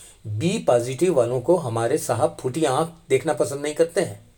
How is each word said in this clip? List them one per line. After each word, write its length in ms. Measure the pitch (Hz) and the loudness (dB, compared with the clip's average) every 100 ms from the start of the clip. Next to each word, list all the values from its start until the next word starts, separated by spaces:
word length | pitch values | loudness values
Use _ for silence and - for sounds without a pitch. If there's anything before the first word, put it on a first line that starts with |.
| - - 110 | -20 -16 -10
बी 320 | 104 165 220 | -2 0 0
पॉजिटिव 560 | - 123 120 131 185 | 2 2 2 0 2
वालों 260 | 147 120 127 | 2 2 0
को 160 | 120 175 | 2 2
हमारे 420 | 120 113 117 156 | 0 -2 0 0
साहब 380 | - 117 160 - | 0 0 0 -2
फूटी 240 | 131 131 | -6 -2
आंख 280 | 151 127 165 - - | 0 0 -2 -6 -2
देखना 240 | 131 160 | 0 0
पसंद 300 | 143 151 143 | 0 -2 -2
नहीं 120 | 147 | -4
करते 260 | 151 165 196 | 0 0 0
हैं। 200 | 170 - - | -4 -6 -18